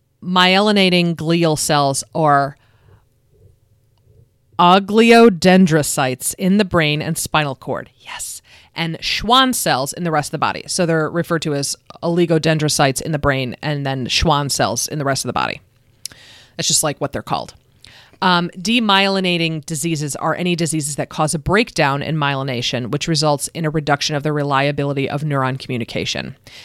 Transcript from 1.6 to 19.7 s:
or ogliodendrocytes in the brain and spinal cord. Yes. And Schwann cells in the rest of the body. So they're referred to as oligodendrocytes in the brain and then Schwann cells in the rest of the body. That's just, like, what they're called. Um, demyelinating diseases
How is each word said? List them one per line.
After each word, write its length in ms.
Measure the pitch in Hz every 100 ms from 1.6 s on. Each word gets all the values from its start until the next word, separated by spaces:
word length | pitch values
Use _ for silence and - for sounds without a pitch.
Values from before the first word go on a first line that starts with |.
| - 147 143 139 -
or 420 | 160 156 143 139 143 _ _ _ - _ _ _ _ - _ _ _ _ _ _ _ _ _ _ -
ogliodendrocytes 1800 | 175 185 196 214 233 233 233 175 185 185 190 156 139 - 131 127 - -
in 220 | 185 202
the 60 |
brain 360 | 202 175 151 151
and 160 | 151 160
spinal 380 | - 156 147
cord. 360 | 131 - 87 - _
Yes. 440 | - - - - _ - _
And 220 | - 165 160
Schwann 500 | - - 208 247 262
cells 400 | 240 - 131 143
in 120 | -
the 60 | 175
rest 180 | 156 143
of 40 |
the 60 | 156
body. 260 | 123 90 -
So 200 | - 170
they're 240 | 165 151
referred 320 | 170 165 165
to 120 | 160
as 200 | 143 139 - _ -
oligodendrocytes 1000 | 170 170 170 160 156 160 151 - 135 135
in 100 | -
the 60 | 147
brain 380 | 143 135 127 -
and 220 | 151 147
then 220 | 139 135 123
Schwann 420 | - 156 147 143
cells 360 | - 117 117 -
in 100 | 156
the 60 |
rest 200 | 139 131
of 40 | 127
the 40 |
body. 280 | - 60 - _ _ _ _ - - - - - -
That's 120 | 160
just, 140 | 160
like, 180 | 156 139
what 120 | 143
they're 100 | 110
called. 320 | - 73 60 - _ _ - - - _
Um, 300 | 185 180 170 -
demyelinating 1040 | 180 240 220 196 196 190 185 175 165 160
diseases 520 | 143